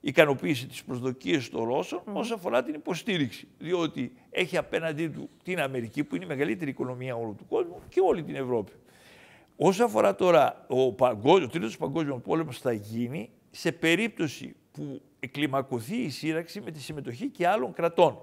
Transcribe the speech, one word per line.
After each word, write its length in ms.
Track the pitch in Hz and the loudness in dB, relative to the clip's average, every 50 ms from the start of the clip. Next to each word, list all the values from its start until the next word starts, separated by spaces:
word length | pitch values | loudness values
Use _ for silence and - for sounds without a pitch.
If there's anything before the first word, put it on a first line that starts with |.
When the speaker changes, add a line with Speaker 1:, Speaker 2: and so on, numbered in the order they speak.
Speaker 1:
ικανοποίησε 640 | - 143 135 - 160 147 139 123 - - 170 120 123 - | -4 0 6 6 6 6 6 0 0 -2 -2 -2 -2 -8
τις 160 | - - - | -12 -14 -10
προσδοκίες 640 | - 135 123 120 131 123 127 - 175 175 147 120 - | -8 -8 -4 -4 -4 -6 -4 -2 0 0 0 0 -2
των 140 | - - 113 | -4 -4 -2
Ρώσων 380 | 113 123 147 185 - - 349 - | 0 0 -2 -2 -4 -8 -10 -10
Speaker 2:
Μμμ. 100 | - 202 | -6 -4
Speaker 1:
όσον 220 | - 233 247 233 208 | -4 -4 -4 -4 -6
αφορά 260 | 170 190 226 240 254 | -4 0 0 0 0
την 100 | 240 302 | 0 -8
υποστήριξη. 720 | 302 - - 185 156 - - 196 175 143 117 - - - - _ _ | -10 -6 -6 -6 -6 -4 -4 0 0 0 -2 -4 -10 -18 -20 _ _
Διότι 580 | - 156 180 180 170 156 - 143 127 120 - - _ _ | -6 -4 -2 -2 -2 -2 -4 -6 -8 -8 -10 -16 _ _
έχει 280 | - - 185 156 170 165 | -4 -4 -4 -2 -2 -4
απέναντί 500 | 147 - - 180 165 165 156 143 165 160 | -4 -2 -4 -4 -2 -2 -4 -4 -4 -6
του 200 | - 147 143 - _ _ _ | -6 -8 -12 -14 _ _ _
την 160 | 175 185 175 | -8 -4 -4
Αμερική, 440 | 147 135 135 127 117 110 - - 147 | -4 -4 -4 -6 -6 -6 -4 -6 -4
που 120 | - - | -4 -4
είναι 100 | 269 277 | -8 -6
η 20 | 180 | -6
μεγαλύτερη 420 | 151 131 143 165 220 190 165 143 | -2 -2 -2 -2 -2 -4 -4 -8
οικονομία 460 | 127 - 131 127 127 123 127 131 123 | -6 -6 -6 -6 -6 -8 -8 -8 -6
όλου 200 | 117 117 110 101 | -6 -6 -8 -8
του 100 | - - - | -12 -10 -4
κόσμου, 340 | - - 359 339 339 - - - | -2 -2 -2 -2 -6 -16 -18 -4
και 100 | - 349 | 0 2
όλη 240 | 381 359 277 185 151 | 4 4 2 2 -2
την 120 | - 151 | -6 -6
Ευρώπη. 360 | 139 135 123 123 113 101 - - - _ _ _ _ - - - - - - - - _ _ _ | -6 -2 0 0 -2 -2 -4 -10 -20 _ _ _ _ -20 -20 -20 -20 -20 -20 -20 -20 _ _ _
Όσο 280 | - - 170 196 185 240 | 2 4 4 4 6 2
αφορά 320 | 233 208 220 214 202 196 | 2 4 4 4 4 4
τώρα 500 | - - 180 170 156 135 117 - - - - | 4 6 8 8 8 8 6 2 -4 -6 -2
ο 260 | 127 127 131 127 104 | 2 4 4 2 4
παγκόσμιο-, 540 | - 131 123 117 104 101 135 175 196 160 113 | 4 4 4 4 4 6 6 8 8 6 2
ο 40 | |
τρίτος 260 | - 170 185 226 185 - | -4 -4 -4 -4 -4 -4
παγκόσμιος 440 | 156 160 139 165 156 143 139 123 | -4 -2 -2 -2 -2 -2 -4 -6
πόλεμος 380 | 120 - - 160 165 151 123 - | -2 -2 0 0 0 -4 -8 -4
θα 120 | - 131 | -2 -2
γίνει 580 | 117 107 104 104 113 113 120 120 135 175 214 - _ _ _ _ | -2 -2 -4 -6 -4 -4 -4 -4 -4 -8 -10 -12 _ _ _ _
σε 200 | - - - 175 | -18 -2 -2 -2
περίπτωση 840 | - - - 165 170 170 220 233 - - 170 147 - - 135 123 113 _ _ _ | -2 2 2 4 4 4 2 -2 -2 -2 -4 -4 -4 -8 -14 -16 -16 _ _ _
που 300 | _ 147 147 143 135 - _ _ _ _ | _ -12 -10 -10 -10 -12 _ _ _ _
εκλιμακωθεί 760 | - 131 _ 143 147 147 131 139 135 135 131 120 107 120 202 | -14 -10 _ -4 -2 0 0 -2 -2 -2 -4 -6 -4 -4 -4
η 140 | 240 247 156 | -4 -4 -4
σύραξη 520 | 127 - - 156 160 160 170 165 - 202 | -6 -6 -4 -4 -2 -4 -4 -6 -12 -12
με 100 | - - | -10 -10
τη 80 | 160 147 | -12 -12
συμμετοχή 480 | 127 - 156 147 135 127 117 123 208 277 | -12 -12 -10 -10 -8 -10 -10 -8 -8 -8
και 180 | - - 175 170 | -4 0 0 2
άλλων 260 | 196 226 254 226 175 | 2 2 0 -4 -4
κρατών. 480 | - 170 170 170 - 175 151 120 - | -2 -2 -2 6 6 6 6 6 0